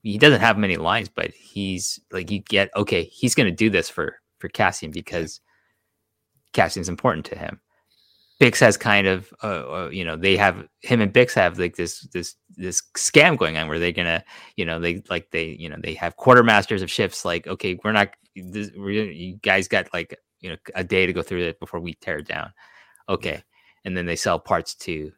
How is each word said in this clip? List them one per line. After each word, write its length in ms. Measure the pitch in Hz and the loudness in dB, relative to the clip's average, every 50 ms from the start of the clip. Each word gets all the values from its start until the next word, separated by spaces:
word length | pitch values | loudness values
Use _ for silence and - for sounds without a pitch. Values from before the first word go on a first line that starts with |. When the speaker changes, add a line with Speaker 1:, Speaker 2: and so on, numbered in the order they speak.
| - | -6
Speaker 1:
he 140 | 110 101 | -6 2
doesn't 240 | 104 147 151 135 110 | 8 8 8 8 8
have 160 | 110 117 104 | 6 4 4
many 200 | 104 104 95 87 | 4 2 0 0
lines, 320 | 80 80 85 101 117 98 - | 0 0 0 0 0 -2 -6
but 220 | _ - 82 82 _ | _ -6 -6 -6 _
he's 640 | _ _ - _ 101 98 95 92 87 - - - - _ _ | _ _ -12 _ -6 -4 -4 -4 -4 -6 -8 -8 -10 _ _
like, 180 | 92 92 87 92 | -10 -8 -6 -4
you 80 | 104 95 | -6 -6
get, 300 | - - - 196 196 190 - | -4 0 2 2 2 2 0
okay, 280 | 104 104 - 107 87 80 | -4 -2 0 0 -2 -2
he's 300 | - _ - - 123 - | -4 _ -2 -2 0 2
gonna 160 | - 127 95 | 2 2 2
do 180 | 85 - 110 110 | 2 2 2 2
this 200 | 98 90 82 - | 2 2 -2 -2
for, 300 | - - 78 76 - _ _ _ _ _ | -6 -6 -8 -8 -8 _ _ _ _ _
for 100 | - 90 | -16 -12
Cassian 420 | - - 107 92 - - - 78 | -2 0 0 0 0 -2 -12 -10
because 480 | 76 85 - - - 85 80 78 - - _ _ _ _ _ _ _ _ _ _ _ _ _ _ _ _ _ _ _ _ _ _ - | -10 -12 -10 -6 -6 -6 -6 -6 -10 -18 _ _ _ _ _ _ _ _ _ _ _ _ _ _ _ _ _ _ _ _ _ _ 0
Cassian's 360 | - 95 - - 95 85 92 | 0 0 0 0 -6 -6 -6
important 360 | 87 - - 127 87 80 - | -8 -2 -2 -2 -2 -2 -8
to 100 | - - | -12 -12
him. 220 | - 76 - - _ _ _ _ _ _ _ _ _ _ _ _ _ _ _ _ _ | -12 -12 -14 -14 _ _ _ _ _ _ _ _ _ _ _ _ _ _ _ _ _
Bix 180 | 135 120 - - | 4 4 6 6
has 160 | 139 110 98 | 6 6 6
kind 300 | - - 113 104 101 98 | 4 2 2 4 4 4
of, 260 | 95 95 92 95 _ - _ - | 2 0 0 -4 _ -18 _ -8
uh, 420 | 107 95 80 60 64 76 92 90 | -6 -6 -6 -8 -8 -8 -8 -8
uh, 40 | 71 | -8
you 120 | 76 95 87 | -8 -8 -6
know, 120 | 82 80 | -6 -6
they 200 | 80 87 98 95 | 0 2 2 4
have, 320 | 101 101 95 87 92 - _ _ _ | 4 4 2 2 0 -14 _ _ _
him 180 | - - 127 117 | -2 0 2 2
and 140 | 107 95 - | 2 4 4
Bix 200 | 123 123 120 - | 4 4 4 4
have, 260 | 123 92 87 80 85 | 2 2 2 2 -2
like, 160 | 90 87 - | -4 -4 -4
this, 260 | - 87 80 - - - - | -6 -6 -6 -8 -12 -18 -10
this, 240 | - 90 85 - - _ _ _ 92 | -10 -10 -10 -10 -16 _ _ _ -16
this 240 | 90 92 92 87 - _ _ _ | -12 -10 -6 -6 -6 _ _ _
scam 400 | - - - - 147 147 180 160 | -6 -4 4 4 6 6 6 4
going 180 | 127 90 78 80 | 2 0 -2 -2
on 120 | 78 80 | -4 -4
where 100 | 78 76 | -4 -2
they're 140 | 82 85 87 | -2 -2 -2
gonna, 320 | 80 90 87 85 82 82 - _ - - - - _ | -2 -2 -2 -2 -2 -4 -6 _ -20 -20 -20 -16 _
you 100 | - 90 | -6 -4
know, 140 | 82 82 82 | -4 -4 -2
they, 240 | 85 87 85 95 - - | -2 -4 -4 -4 -6 -6
like, 180 | 92 85 - _ | -6 -6 -6 _
they, 200 | - 82 82 80 | -6 -6 -6 -6
you 200 | 67 - 82 78 | -10 -14 -14 -14
know, 80 | 76 80 | -14 -12
they 140 | 78 82 80 | -10 -12 -8
have 240 | - 85 85 - | -6 -8 -8 -8
quartermasters 640 | - - 127 123 123 117 113 107 104 - - 110 95 | 4 8 8 8 8 8 6 6 6 4 2 -4 -4
of 80 | 92 85 | -4 -4
ships, 340 | - - 107 92 - - - | 0 0 0 0 -2 -6 -4
like, 220 | 90 85 87 - | -4 -4 -4 -4
"Okay, 320 | 80 92 - - 95 92 85 - | -8 -10 -6 -6 -6 -6 -4 -4
we're 80 | 104 | 0
not, 240 | 107 104 101 104 - _ _ _ _ | 2 2 2 2 -2 _ _ _ _
this, 360 | 95 92 90 92 104 104 101 - | -18 -18 -12 -10 -10 -10 -10 -12
we're, 360 | 98 98 98 101 107 107 98 | -10 -6 -4 -2 -2 -4 -4
you 240 | 73 80 87 92 90 104 - | -8 -12 -12 -12 -14 -4 0
guys 240 | 104 95 98 92 | 2 2 2 2
got, 260 | - - 98 90 - - | 0 -2 -2 -2 -2 -8
like, 240 | 87 82 _ - _ _ _ _ _ | -8 -8 _ -14 _ _ _ _ _
you 100 | - 92 | -14 -14
know, 80 | 80 - _ - - | -14 -14 _ -12 -10
a 100 | 92 92 | -8 -6
day 220 | 90 101 92 95 | 0 0 2 2
to 80 | 87 90 | 0 -2
go 80 | 85 | -4
through 220 | 82 - 95 90 87 | -6 -6 -4 -4 -4
it 160 | 82 82 _ | -4 -6 _
before 200 | 82 - - 85 | -14 -12 -10 -10
we 140 | 85 87 78 | -10 -10 -14
tear 240 | _ - 95 82 | _ -10 -10 -8
it 100 | 76 73 | -8 -8
down." 240 | - - 76 - - _ _ - _ _ - _ _ _ _ _ | -10 -10 -10 -10 -12 _ _ -20 _ _ -20 _ _ _ _ _
Okay. 260 | - 95 - - 87 76 | -6 -6 -4 -4 -8 -8
Speaker 2:
Yeah. 80 | - _ _ _ _ _ _ _ _ _ | -8 _ _ _ _ _ _ _ _ _
Speaker 1:
And 100 | 98 92 | -8 -6
then 120 | 90 87 | -6 -4
they 80 | 85 85 | -6 -6
sell 240 | - - 101 87 82 | -4 -2 -2 -2 -2
parts 340 | _ - 92 85 82 - - | _ -2 -4 -4 -4 -8 -14
to, 380 | _ - - 85 78 76 76 _ | _ -10 -10 -8 -8 -10 -12 _